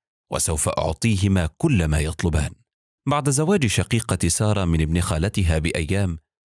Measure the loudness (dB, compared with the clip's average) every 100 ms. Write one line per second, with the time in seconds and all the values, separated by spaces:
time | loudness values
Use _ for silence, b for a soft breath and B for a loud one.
0 | _ _ _ -4 -2 -2 -2 -2 -2 0
1 | 0 2 2 2 0 -2 0 2 2 0
2 | -2 -2 0 0 -2 -8 _ _ _ _
3 | -4 -2 0 0 2 2 2 0 0 -2
4 | 0 -2 0 0 0 0 2 2 2 0
5 | 0 0 -2 0 0 2 0 -2 -2 -2
6 | -2 -6 _ _